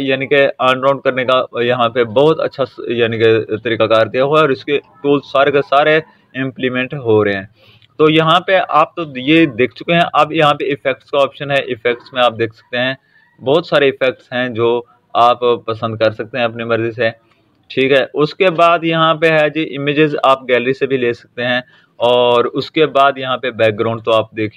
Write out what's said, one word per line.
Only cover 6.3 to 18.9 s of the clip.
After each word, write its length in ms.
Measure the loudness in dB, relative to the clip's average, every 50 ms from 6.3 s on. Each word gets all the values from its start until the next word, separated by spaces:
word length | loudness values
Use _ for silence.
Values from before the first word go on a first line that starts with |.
| -10
implement 580 | -8 -8 -8 -8 -6 -6 -4 -2 -4 -6 -6 -8
हो 280 | -6 0 2 2 2
रहे 120 | 2 0 -2
हैं। 200 | -4 -8 -12 _ _ _ _ _ _ _ _ _ 0
तो 120 | 2 2
यहाँ 300 | 4 2 2 4 2 2
पे 140 | 2 2 0
आप 380 | 0 0 2 2 2 2 2 -2
तो 220 | -10 -10 -10 -10 -8
ये 280 | 0 2 4 4 4
देख 260 | 2 0 -2 -4 -4
चुके 200 | _ -10 -6 -2
हैं। 120 | 0 0 0 0 2
अब 180 | 0 0 0
यहाँ 220 | 2 0 2 2 2
पे 100 | 0 -2
इफेक्ट्स 460 | -6 -6 -4 -4 -6 -6 -6 _ -4
का 80 | 0 0
ऑप्शन 320 | 0 0 -2 -10 -6 -2
है, 100 | -2 -2
effects 500 | -2 -4 -8 -4 -2 -4 -4 -4 -8 -10 -2
में 80 | 0
आप 100 | 0 0
देख 200 | 2 0 -4 -4
सकते 260 | -6 _ _ -10 -6 -6
हैं 200 | -4 -4 -6 _ _ _ _ _ _ _ _ _
बहुत 280 | -2 0 0 0 0 0
सारे 200 | 0 2 2 2
effects 400 | 0 0 -4 -4 -4 _ _ -10
हैं 200 | -6 -6 -6 -6
जो 340 | -4 -2 0 0 0 -2 -4 _ _ _ _ _ 0
आप 240 | 2 4 4 2 2
पसंद 560 | 0 -2 -2 -2 -4 -8 -8 -6 -6 -8 -2 0
कर 140 | 0 0
सकते 260 | 0 -2 -12 -10 -6 -4
हैं 60 | -4
अपनी 200 | -4 -4 -6 -4
मर्ज़ी 280 | -4 -2 -2 -2 -4
से, 180 | -4 -2 -4 -4 -4 _ _ _ _ _ _ _ _ _ _ -8
ठीक 220 | -2 -2 0 2
है। 180 | 2 2 0 0 -2
उसके 360 | -2 -2 -2 0 0 0 0
बाद 340 | 2 2 2 2 2 2 0
यहाँ 300 | -2